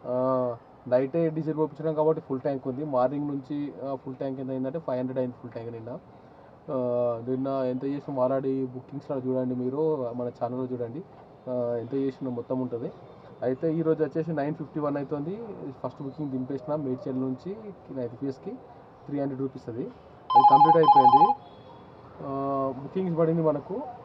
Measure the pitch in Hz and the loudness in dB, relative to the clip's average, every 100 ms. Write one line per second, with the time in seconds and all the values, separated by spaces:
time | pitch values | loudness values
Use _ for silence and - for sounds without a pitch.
0 | 123 127 131 131 123 117 - - - 156 | -2 0 2 2 0 -4 -14 -18 0 2
1 | 135 170 165 156 151 151 156 151 156 151 | 2 2 0 0 -4 0 -2 -2 -4 2
2 | 156 156 - 135 147 135 135 127 151 127 | 2 2 -2 -4 -2 -4 -4 -6 -2 2
3 | 127 143 147 139 131 147 143 92 135 135 | 2 0 -4 -6 -6 -6 -6 -8 -8 -8
4 | 135 127 135 135 131 131 131 165 160 127 | -8 -8 -8 -6 -6 -4 -4 -6 -4 -4
5 | 127 131 127 123 120 120 117 117 113 131 | -4 -2 -4 -6 -14 -12 -12 -12 -12 -14
6 | - - - - - - - 135 123 120 | -16 -20 -20 -20 -20 -20 -6 -2 0 2
7 | 120 117 120 131 135 135 127 127 139 143 | 0 -2 -4 -2 -2 -2 -2 -2 -4 -4
8 | 139 135 127 135 135 135 127 123 - 139 | -4 0 2 2 0 -2 -4 -8 -12 -14
9 | - 139 127 127 127 123 127 139 160 151 | -6 -4 -2 0 0 -2 -2 0 0 0
10 | 120 123 123 - 120 123 127 123 117 131 | -4 -4 -6 -4 -6 -4 -6 -4 -6 -8
11 | 196 - - - - 123 120 120 113 139 | -14 -18 -20 -16 -6 -4 -2 -2 -2 -2
12 | 135 131 131 120 117 131 127 120 156 - | -2 -4 -6 -6 -4 -4 -2 -4 -8 -10
13 | - - - - 120 131 165 160 160 151 | -20 -20 -20 -4 -2 0 0 2 2 2
14 | 147 165 160 151 143 160 143 156 147 143 | 0 -2 -2 -2 -2 -4 -6 -4 -2 -2
15 | 139 147 151 208 226 185 147 127 127 - | -4 -6 -6 -8 -10 -10 -12 -8 -10 -8
16 | 139 131 147 131 127 139 - 151 135 127 | -12 -8 -6 -4 -4 -6 -4 -4 -2 -4
17 | 143 131 131 127 175 214 214 185 - 135 | -4 -2 -2 -4 -8 -10 -12 -16 -12 -8
18 | 120 120 139 131 196 254 - - - - | -6 -6 -8 -6 -12 -14 -16 -20 -20 -20
19 | - 143 139 131 135 131 - 113 202 - | -8 -4 -4 -4 -6 -6 -10 -8 -8 -12
20 | - - - 932 831 831 831 831 - 831 | -20 -20 4 8 10 10 10 10 10 10
21 | 831 831 831 831 - - - - - - | 10 10 8 4 -6 -20 -20 -20 -20 -20
22 | - - 147 139 139 135 135 131 139 190 | -20 -12 -6 -4 0 0 0 -4 -6 -2
23 | 185 160 165 170 156 143 - 208 262 - | 0 2 2 4 2 0 -4 -8 -8 -12